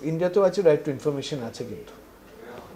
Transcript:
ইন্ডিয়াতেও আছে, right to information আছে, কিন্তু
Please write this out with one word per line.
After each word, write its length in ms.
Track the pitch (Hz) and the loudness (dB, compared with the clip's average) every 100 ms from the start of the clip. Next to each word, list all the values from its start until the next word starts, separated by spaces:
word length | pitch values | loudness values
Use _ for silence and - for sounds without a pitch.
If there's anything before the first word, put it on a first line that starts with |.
ইন্ডিয়াতেও 420 | 143 160 180 180 | -4 -2 0 4
আছে, 180 | 190 180 | 2 4
right 220 | 180 151 - | 6 4 2
to 40 | |
information 460 | 131 151 143 - 147 117 | -4 -2 -4 -4 -8 -8
আছে, 160 | - | -10
কিন্তু 300 | 113 107 - - - - - - - - - | -12 -12 -16 -20 -20 -20 -20 -20 -18 -18 -18